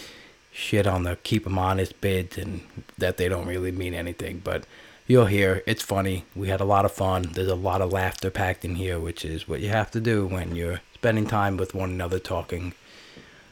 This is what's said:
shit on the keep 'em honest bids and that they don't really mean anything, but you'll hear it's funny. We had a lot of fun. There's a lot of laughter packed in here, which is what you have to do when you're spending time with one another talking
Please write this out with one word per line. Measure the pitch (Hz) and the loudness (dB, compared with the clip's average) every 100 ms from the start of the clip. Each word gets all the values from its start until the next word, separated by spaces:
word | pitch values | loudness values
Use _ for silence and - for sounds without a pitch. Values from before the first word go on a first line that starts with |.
| - - - - _ - | -18 -20 -20 -20 _ -12
shit | - 107 98 | 0 2 4
on | 92 | 2
the | 87 87 | 0 -4
keep | - 113 - | 0 0 0
'em | 95 | 0
honest | 92 95 92 - | 2 2 0 -2
bids | 101 92 87 - | 0 0 -2 -6
and | - 87 - - - - | -8 -8 -10 -16 -14 -4
that | 92 - | -2 0
they | 90 | 0
don't | 90 87 | 0 -2
really | 90 92 | -4 -4
mean | 90 90 | -4 -4
anything, | 87 87 87 87 87 | -4 -6 -6 -8 -8
but | 90 87 - - - - | -6 -6 -8 -20 -20 -8
you'll | - 127 104 | 4 6 8
hear | 101 95 95 - | 6 4 2 0
it's | 110 | -2
funny. | - 98 95 95 - 95 | 0 0 0 -2 -6 -6
We | 98 | -2
had | 95 | 0
a | |
lot | 98 101 | 4 4
of | 101 | 4
fun. | - 95 92 90 | 2 0 0 -2
There's | 87 95 | -2 -2
a | 90 | 0
lot | 95 92 | 0 0
of | 92 | 2
laughter | 95 92 - 95 | 0 -2 -2 -4
packed | - 92 90 | 0 -2 -2
in | 87 87 | -4 -4
here, | 95 85 | -2 -2
which | 82 - | -4 -6
is | 80 80 - | -6 -6 -4
what | 76 | -4
you | 101 | 0
have | 107 104 | 0 0
to | 117 | 0
do | 113 107 95 | 2 2 2
when | 92 85 | -2 -4
you're | 85 85 87 - | -4 -4 -4 -10
spending | - 117 110 104 | -2 2 2 2
time | 107 101 92 | 2 2 2
with | 92 | -2
one | 95 92 | -2 -2
another | 90 87 90 | -2 -2 -4
talking | - 87 85 87 90 - - - - - - - - | -2 -4 -4 -6 -6 -10 -16 -20 -20 -20 -20 -20 -18